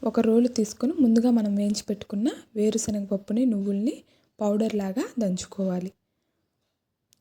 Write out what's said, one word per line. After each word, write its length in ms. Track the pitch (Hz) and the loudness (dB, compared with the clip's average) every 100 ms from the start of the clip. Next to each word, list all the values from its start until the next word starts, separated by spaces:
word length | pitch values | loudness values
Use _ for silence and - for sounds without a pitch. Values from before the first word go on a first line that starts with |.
| 226 | -2
ఒక 100 | 226 226 | 2 4
రోలు 220 | 226 247 247 | 4 4 2
తీసుకొని 360 | 208 - 247 349 | -2 -2 -2 2
ముందుగా 260 | 247 226 240 233 | 4 4 4 4
మనం 140 | 208 202 | 2 0
వేయించి 240 | 208 208 - | 0 -2 -4
పెట్టుకున్న 380 | 208 - 202 247 - - 220 | -8 -6 -4 -2 -4 -8 -2
వేరుశనగ 480 | 214 220 226 208 196 | 0 0 -2 -4 -4
పప్పుని, 320 | 196 - 214 262 | -4 -2 0 2
నువ్వుల్ని 420 | 208 196 196 226 494 - _ _ - | 0 0 -2 -2 -4 -10 _ _ -4
పౌడర్ 340 | 208 208 220 214 | 0 0 0 -2
లాగా 220 | 190 196 440 - | -4 -4 -6 -2
దంచుకోవాలి. 680 | 202 185 - - 190 180 180 - _ _ _ _ _ _ _ _ _ _ _ _ | -2 -2 -6 -6 -4 -4 -6 -12 _ _ _ _ _ _ _ _ _ _ _ _